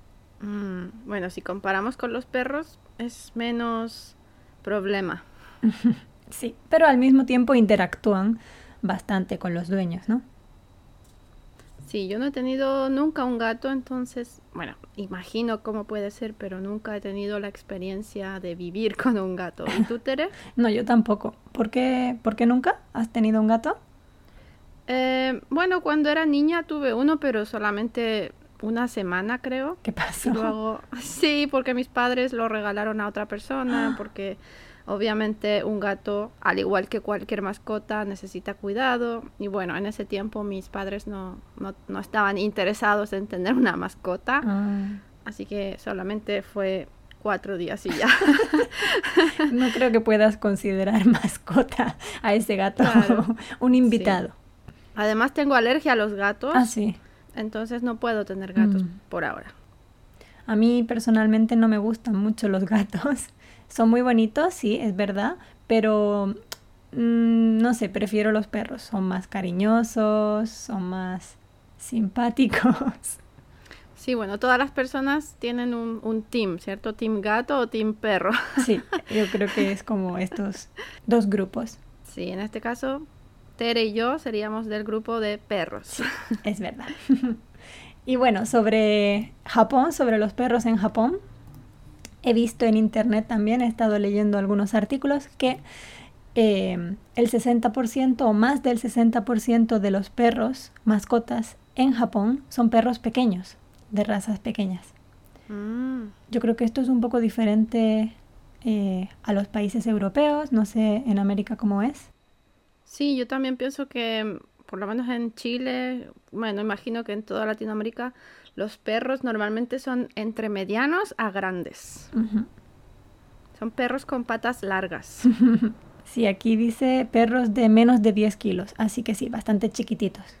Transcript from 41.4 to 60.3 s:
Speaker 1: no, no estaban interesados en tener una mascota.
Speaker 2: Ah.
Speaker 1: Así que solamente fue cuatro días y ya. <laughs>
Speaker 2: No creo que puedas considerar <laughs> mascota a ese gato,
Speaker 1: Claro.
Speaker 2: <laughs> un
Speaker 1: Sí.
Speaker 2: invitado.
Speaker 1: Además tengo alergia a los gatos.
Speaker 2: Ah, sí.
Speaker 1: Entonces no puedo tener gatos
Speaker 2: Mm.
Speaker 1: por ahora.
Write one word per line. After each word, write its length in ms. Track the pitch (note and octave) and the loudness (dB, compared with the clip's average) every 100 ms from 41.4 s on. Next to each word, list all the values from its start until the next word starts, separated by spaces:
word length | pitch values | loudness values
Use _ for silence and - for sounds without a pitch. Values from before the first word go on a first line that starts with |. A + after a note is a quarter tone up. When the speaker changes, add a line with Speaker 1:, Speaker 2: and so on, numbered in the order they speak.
| - - | -18 -12
Speaker 1:
no, 160 | G3 F#3+ - | -12 -12 -12
no 120 | G3 | -10
estaban 360 | G3 A3 G3+ G3 | -4 0 2 2
interesados 800 | G#3 G#3 F#3+ G#3 G#3 G#3 G#3 | -2 0 -2 0 2 2 0
en 120 | G3 G3+ | -4 -6
tener 280 | F#3 F3+ | -4 0
una 220 | B3+ A#3+ E3+ | 2 2 0
mascota. 640 | F3 - F#3+ F3+ - C4+ | -4 -8 -6 -6 -2 -2
Speaker 2:
Ah. 440 | B3 G3 G3+ G3+ G3 G3+ - - | 0 0 0 -2 -4 -8 -14 -18
Speaker 1:
Así 220 | - G#3+ G3 | -16 -12 -8
que 320 | G#3 G3 F#3+ | -6 -6 -8
solamente 640 | - G3 F#3 G#3+ G#3+ G#3 | -8 -8 -6 -6 -4 -6
fue 440 | G3+ G#3 F#3+ F#3+ - - - - | -6 -4 -2 -2 -6 -18 -20 -10
cuatro 340 | G#3+ G3 G3 F#3+ | -4 -4 -4 -6
días 300 | F3 - F#3+ | -6 -6 -6
y 40 | |
ya. 180 | E3+ A#3 | 0 2
<laughs> 1400 | - F4 C#4 A4+ D#4 A#4 - G4+ D5 - - D#4+ - D#4 | 4 4 4 4 2 0 -2 -2 -2 0 2 2 2 0
Speaker 2:
No 160 | A#3+ B3+ | 2 0
creo 200 | A3+ B3+ | 2 2
que 80 | A3+ | 4
puedas 360 | A3+ G#3+ G#3+ G#3+ | 4 4 4 4
considerar 720 | G#3 G3 G3+ F#3+ G3 A3 F#3+ | -2 -2 -2 0 2 4 6
<laughs> 0 | |
mascota 920 | A#3 F#3+ - - F3+ - - - - - - | 6 2 -6 -2 2 2 0 -4 -4 -12 -4
a 120 | A3+ | 2
ese 220 | G#3 A3 G3+ | 2 2 0
gato, 260 | G3 - | 0 2
Speaker 1:
Claro. 420 | B3 A#3 A3 A3 F3 A3+ | 6 6 6 4 2 -2
Speaker 2:
<laughs> 160 | - - | -6 -2
un 120 | B3 | 4
Speaker 1:
Sí. 60 | B3+ | 6
Speaker 2:
invitado. 520 | B3 A3 F#3+ F#3 F3+ - - - - - - - | 6 4 2 0 0 -10 -20 -20 -20 -20 -14 -2
Speaker 1:
Además 380 | G#3+ A3 B3+ | 0 2 0
tengo 200 | - C#4+ | 0 2
alergia 380 | C4 A#3 C#4+ D4+ | 4 4 2 2
a 40 | A#3+ | 2
los 160 | G#3+ | 0
gatos. 380 | G3+ G3+ G#3 C4 | 0 -2 -2 0
Speaker 2:
Ah, 120 | B3+ A#3 | 2 2
sí. 300 | A3+ G#3+ F3+ - - - | 0 -2 -4 -12 -20 -18
Speaker 1:
Entonces 480 | - G#3+ G#3+ A3+ A#3+ | -10 -8 -6 -6 -4
no 140 | B3 A3+ | -4 -4
puedo 280 | A#3+ A3 | -2 -2
tener 280 | G3+ F#3+ F#3+ | -4 -8 -4
gatos 320 | F#3+ G#3+ G3 | 2 4 4
Speaker 2:
Mm. 40 | F3+ F3+ - | -2 -6 -10
Speaker 1:
por 160 | F3 | -6
ahora. 220 | D3+ - - - - - _ _ - - - | -4 -6 -12 -20 -20 -20 _ _ -20 -20 -20